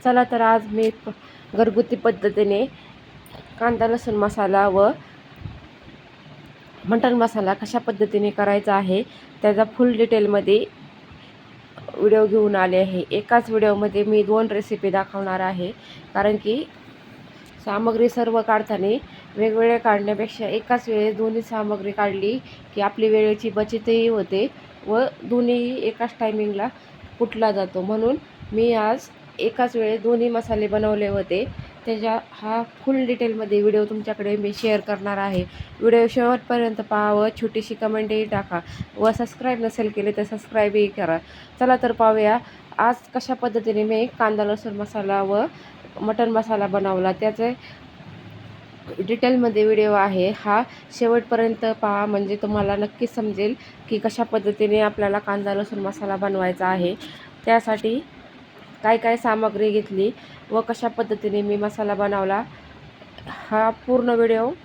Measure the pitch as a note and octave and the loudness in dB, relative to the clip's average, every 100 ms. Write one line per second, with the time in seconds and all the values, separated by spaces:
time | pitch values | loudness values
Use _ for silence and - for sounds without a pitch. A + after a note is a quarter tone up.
0 | B3+ B3 B3 A#3+ A3+ A3+ G#3+ G#3+ A3 A3 | 4 2 2 2 4 4 2 0 0 -2
1 | - - - - - G3+ A#3 G3+ - G#3+ | -14 -14 -20 -20 -8 2 2 2 0 0
2 | A#3 F#3+ G#3 G3+ G3+ G3+ C4+ - - - | 0 2 0 2 2 2 0 -6 -20 -20
3 | - - - - - - A#3 A3+ A3+ A#3+ | -20 -20 -20 -20 -20 -4 -2 0 0 0
4 | A#3+ G#3 G#3 G#3+ G3 G3 G3+ F#3+ G#3 D#4+ | -2 0 0 0 2 4 4 6 4 2
5 | - - - - - - - - - - | -12 -20 -20 -18 -16 -16 -20 -20 -20 -20
6 | - - - - - - - - F3 A#3 | -20 -20 -20 -20 -20 -20 -20 -14 -2 2
7 | B3+ A#3+ A3+ A3 F#3+ G3 G#3 A#3+ A#3+ G3+ | 2 2 2 0 -2 -2 -2 -4 -4 -2
8 | G#3 G#3 G#3 G3+ G3+ G3+ G3+ G3 F#3+ F#3+ | 0 2 -2 0 0 0 2 0 2 -2
9 | - - - - G#3 G3+ A3 - B3 A3+ | -2 -12 -20 -2 2 2 0 4 2 4
10 | A3+ A3+ G#3 G3+ F#3 G#3 - - - - | 4 4 4 2 4 2 2 -10 -20 -20
11 | - - - - - - - - - - | -20 -20 -20 -20 -20 -20 -20 -18 -14 0
12 | G#3 A3 G#3+ A3 G#3+ G3 F#3 F#3 F#3+ F#3 | 4 4 4 2 2 2 2 2 0 -2
13 | - G3+ G#3 A#3+ A3+ A3 G#3+ G3+ G#3 G3+ | -2 -4 2 0 2 0 2 2 0 0
14 | G#3 G#3+ G3 G#3+ A3+ G#3 G#3 G#3 G3 F#3+ | 2 2 4 2 0 -2 -4 -4 -2 -2
15 | F#3+ G3 G3 F#3 F#3 F#3 F3+ - - - | -4 -6 -4 -2 -4 -4 -8 -10 -20 -20
16 | - G3+ G3+ G#3+ G#3 B3 - - - - | -8 0 0 0 -2 -4 -4 -14 -20 -20
17 | - - - - - - - G3+ A3+ A3 | -20 -20 -20 -20 -20 -14 -6 -2 0 2
18 | A#3 A#3+ A#3 A3+ A3 G#3+ G#3+ G#3 F#3+ A#3+ | 2 2 0 0 2 0 0 -2 0 -2
19 | - - - - A3 A3 A#3 A#3 A#3 G#3 | -6 -20 -14 -2 0 2 2 2 2 0
20 | G3+ G#3 A3 - A3 A3 - B3 - G#3+ | 0 -4 -6 -6 -6 -6 -2 -2 0 0
21 | G#3+ G#3 A3 A3 A3 A3+ G#3 G#3 G3 G3 | 0 0 -2 -2 -4 -4 -4 -4 -4 -2
22 | G#3 G3 G3+ B3+ - - - G#3+ G3+ G3+ | -2 0 -2 -4 -8 -20 -12 -2 -2 0
23 | A3 G#3+ G#3+ G#3+ A3+ G3 G#3+ A3+ A3 A3+ | 2 4 4 2 -2 -2 -2 -2 2 2
24 | A3+ A3 F#3 G3 C4+ - - - - A3 | 4 0 0 -2 -2 -6 -20 -16 -2 0
25 | B3+ - - A#3+ A#3+ A#3+ A#3+ B3+ - A3+ | 0 -4 -2 0 2 0 0 -2 -4 -4
26 | A#3 - A3 G#3+ G#3 G3 A3+ - - - | -8 -4 -4 -2 -4 -4 -6 -8 -20 -20
27 | - - A#3 A3 A3 G3 F#3 F#3 F#3 A3 | -20 -6 -6 0 0 0 -4 -4 -4 0
28 | A3+ D4+ - - - G#3+ A#3 A3+ G#3+ B3+ | 0 -2 -6 -20 -6 0 2 2 0 -2
29 | - - - - G#3+ A3+ B3 A#3+ A3 A3 | -6 -20 -20 -6 -4 -2 -2 0 -2 0
30 | A3 A#3+ A#3+ A#3 A#3 G#3+ G#3+ G#3+ G#3+ G#3+ | 0 2 2 -2 -2 -2 0 0 0 0
31 | G3+ G3+ F#3+ F3+ C4 - - - - A3 | 0 -2 -2 -2 -4 -8 -16 -12 -6 -4
32 | A3 A3+ - - G#3+ A3+ A3+ - - C4+ | -2 -4 -6 -12 -4 -4 -4 -6 -2 0
33 | B3+ A#3+ A#3+ A3 G#3+ G#3 G#3 G#3+ G#3 G#3+ | 0 0 -2 -2 0 2 4 2 0 -4
34 | G#3+ G#3+ G3+ G#3 G3+ G#3 A3+ G#3 G#3 G3+ | -6 -6 -2 -2 -2 -2 0 0 -2 -6
35 | G3+ G3+ G3 F#3 F3+ - - - A3+ A#3 | -4 -4 -2 -2 -4 -10 -16 0 4 6
36 | A#3 B3 A#3+ B3 - A#3+ A#3 G#3+ G#3+ G#3 | 4 2 2 0 0 -2 -2 -4 -2 0
37 | G#3 G#3 G#3+ A3 A3+ A3 G#3+ A3 A3 A3 | 2 2 2 0 -4 -4 -6 -4 -2 -2
38 | G#3+ G#3+ G#3+ G#3 G3 F3 - - - - | -2 -2 -2 -4 -4 -8 -8 -12 -12 0
39 | G#3+ A3+ A#3 - B3+ A#3+ A3+ A3+ G#3+ G#3 | 0 0 -6 -6 -4 -2 -4 -2 -4 -2
40 | G3+ G#3 G#3 G#3+ - A3 G#3 G#3 G3+ G3+ | -4 -2 -6 -8 -4 0 2 2 0 0
41 | F3 E3 - - - - B3+ B3+ B3 A#3 | -2 -2 -4 -20 -20 -2 2 4 2 2
42 | A3+ A3 G#3 A#3 - - - - A3+ A#3+ | 4 6 4 2 -2 -20 -12 0 0 0
43 | - B3+ - B3+ B3 A3 A3 G#3+ G#3+ A3 | -6 -10 -6 -4 -2 -2 -2 0 0 0
44 | A#3+ - A3+ G#3+ G#3 G#3 A3+ G3+ G#3 G#3+ | -2 0 0 2 0 -2 -4 -8 -8 -6
45 | G3 G3 G3 G3+ D#4 - - - - - | -2 0 2 0 -2 -6 -20 -20 -18 -6
46 | G#3+ G#3+ A#3 A3 A3+ G#3+ G3+ G3 G3 F#3 | -4 0 2 0 0 -2 0 0 0 0
47 | F#3 F#3 G#3+ G#3+ A#3 B3+ - - - - | 0 0 -2 0 -4 -4 -14 -20 -20 -20
48 | - - - - - - - - - - | -20 -20 -20 -20 -20 -20 -20 -20 -16 -8
49 | F#3+ A3+ B3 B3+ A#3+ G#3+ G#3+ G#3+ G#3+ G#3 | -4 0 2 4 2 4 4 4 4 4
50 | G3 F#3+ F3+ G#3 G#3 G#3 B3+ - - - | 2 2 0 -2 0 0 0 -10 -20 -2
51 | A#3 A#3 A#3 A3+ A3+ A3 A3+ A3 G#3+ G3+ | 2 2 2 0 0 0 -4 -2 -2 0
52 | G#3 G3+ G3 G#3 G#3 G#3 G3 G3+ G#3 - | 0 -2 -2 -4 -2 0 0 0 -4 -4
53 | A#3+ - G#3+ F#3+ G#3 B3+ - - - A3 | -6 -4 -6 -2 -2 -4 -12 -20 -6 -2
54 | A3 - A#3 A3 G3+ G3+ G#3+ G#3+ G#3+ G#3+ | -2 -4 -2 0 -2 0 2 4 2 0
55 | G3+ G3+ G3+ G3+ G3+ G3 G3+ G#3 G3 G3 | -2 -2 -2 -4 -2 -4 -4 -6 -8 -6
56 | G3+ G3 G3 F#3+ F#3 F3+ F#3 F#3 F3 G3+ | -6 -4 -2 0 -2 0 0 0 -2 -4
57 | - - - - - A3+ A3+ G#3+ A3 B3 | -12 -18 -20 -8 2 2 2 -2 -2 -4
58 | - - - - - - - - G#3+ A3+ | -6 -20 -20 -20 -20 -20 -20 -4 2 2
59 | A#3 A#3 A#3+ A3 A3 G#3 G#3+ G#3+ G#3 F#3+ | 2 0 0 0 0 0 0 0 -2 -2
60 | G3+ - - - - G#3+ A3+ A#3 A#3 A3+ | -2 -2 -18 -20 -4 -4 -2 -4 -4 -4
61 | A3+ G#3+ G#3 G#3 G#3 G#3 G#3 G#3 G#3 G3+ | -4 -2 -2 -2 -2 -2 -2 -4 -4 -2
62 | G3+ G3+ F#3+ G3 A#3+ - - - - - | -2 0 -2 -2 -4 -14 -20 -20 -20 -20
63 | - - - - - G#3+ A3 A3+ - B3+ | -20 -20 -16 -16 -4 0 2 0 0 0
64 | A#3+ A#3 A#3 A3+ A3+ F4 | 2 2 4 2 0 -4